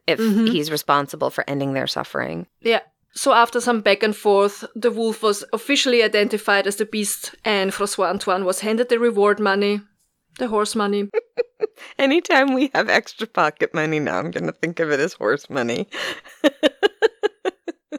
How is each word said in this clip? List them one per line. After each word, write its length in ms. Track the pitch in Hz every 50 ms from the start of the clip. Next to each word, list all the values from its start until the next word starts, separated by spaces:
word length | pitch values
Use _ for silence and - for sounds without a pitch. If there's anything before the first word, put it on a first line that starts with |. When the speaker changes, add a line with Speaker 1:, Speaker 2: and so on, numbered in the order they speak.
| - -
Speaker 1:
if 100 | 156 -
Speaker 2:
Mm-hmm. 280 | 226 220 202 214 226 220
Speaker 1:
he's 240 | 165 165 147 156
responsible 580 | 156 143 - - 143 143 143 139 - 156 135 135
for 140 | - - - -
ending 260 | 143 143 139 139 135
their 140 | 135 127 -
suffering. 600 | - - - - - - 123 143 165 165 180 _ _ _
Speaker 2:
Yeah. 220 | - 226 226 208 - _ _ _ _ _ -
So 200 | - - 277 233
after 260 | 226 277 269 - 240
some 220 | 240 247 240 220
back 220 | 208 208 196 196 220
and 120 | 214 208
forth, 500 | - - 214 202 196 202 202 202 - 226 - -
the 160 | 220 208 240
wolf 320 | 208 220 226 226 214 - -
was 200 | 214 202 202 - -
officially 520 | - 220 - - 285 277 - 277 240 240 220
identified 640 | 214 214 208 208 - 220 208 - - 202 196 190 196
as 80 | 196
the 100 | - 220
beast, 500 | 214 - 214 208 202 - - - - - - -
and 300 | 226 208 202 190 190 190
Francois 360 | - 202 202 - - 190 170
Antoine 360 | 185 196 - 202 180 196 196
was 140 | 180 190 -
handed 280 | - 214 220 226 247 247
the 100 | 233 233
reward 400 | 240 240 214 202 202 208 202 208
money, 420 | 208 196 190 202 202 202 208 202 202 _ _ _ _ _ _ _ _ _ _ -
the 100 | 254 233
horse 280 | 220 208 208 214 -
money. 340 | 226 208 202 202 202 202 202 - 427 - _ _ - - _ _
<laughs> 440 | - - - _ - - - - -
Speaker 1:
Anytime 560 | 277 269 285 349 339 - 339 269 269 269 262
we 180 | 254 285 269 -
have 160 | - 202 214
extra 380 | - 180 - - - - 220 -
pocket 460 | - 190 165 151 - - 165 - -
money 260 | 170 156 160 156 151
now, 200 | 147 - 85 90
I'm 120 | 127 170
gonna 200 | 170 165 175 160
think 280 | 156 - - 160 170 -
of 120 | 165 151
it 80 | 147 135
as 140 | 147 160 -
horse 360 | - - 104 127 147 - -
money. 380 | - 139 120 117 120 - 196 _ - - - - - - - - - - -
<laughs> 60 | 294 - - - 277 - - - 392 - - 415 453 - - - 415 _ _ - 381 - _ - - - _ _ _ 311